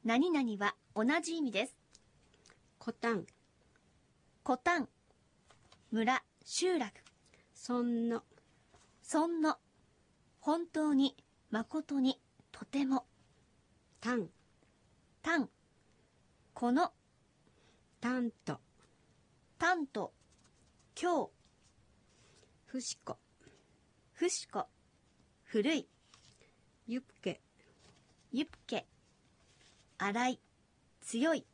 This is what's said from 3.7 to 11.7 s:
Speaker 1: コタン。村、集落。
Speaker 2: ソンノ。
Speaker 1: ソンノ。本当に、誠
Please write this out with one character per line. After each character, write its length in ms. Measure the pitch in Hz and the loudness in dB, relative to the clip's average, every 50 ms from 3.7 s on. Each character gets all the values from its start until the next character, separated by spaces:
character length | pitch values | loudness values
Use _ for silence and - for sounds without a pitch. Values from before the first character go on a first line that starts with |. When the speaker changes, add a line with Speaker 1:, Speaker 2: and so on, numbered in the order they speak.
| _ _ _ _ _ _ _ _ _ _ _ _ _ _ _ | _ _ _ _ _ _ _ _ _ _ _ _ _ _ _
Speaker 1:
コ 140 | - 254 | -2 -2
タ 240 | 254 _ 349 349 339 | 0 _ 0 0 0
ン。 80 | 254 - _ _ _ _ _ _ _ _ _ _ _ _ - _ _ - - _ _ _ - | 0 -4 _ _ _ _ _ _ _ _ _ _ _ _ -20 _ _ -20 -20 _ _ _ -2
村、 320 | 220 226 220 262 - - _ _ _ - | 0 2 2 0 0 -2 _ _ _ -16
集 320 | - - - 339 370 370 | -8 -4 0 0 2 2
落。 140 | 320 247 202 - - - - _ _ _ _ - _ _ _ _ | 0 -2 -4 -8 -16 -20 -20 _ _ _ _ -20 _ _ _ _
Speaker 2:
ソ 280 | - - - 247 247 240 | -18 -8 -4 -2 0 0
ン 260 | 240 240 233 226 233 | 0 0 0 0 0
ノ。 160 | 233 226 - _ - - _ _ _ _ _ _ _ - - _ _ _ | -2 -4 -6 _ -20 -20 _ _ _ _ _ _ _ -20 -20 _ _ _
Speaker 1:
ソ 280 | - - - 311 311 339 | -16 -2 0 0 2 2
ン 120 | 339 330 | 0 0
ノ。 180 | 311 311 - - _ _ _ _ _ _ _ _ _ _ _ _ _ _ _ _ | 0 0 0 -2 _ _ _ _ _ _ _ _ _ _ _ _ _ _ _ _
本 260 | - - 202 339 339 | -2 0 0 0 0
当 280 | 339 _ 320 311 302 294 | -4 _ 0 2 4 4
に、 200 | 269 269 277 - - _ _ _ _ _ _ - | 6 4 4 2 -4 _ _ _ _ _ _ -4
誠 480 | 220 226 - | -4 -4 -2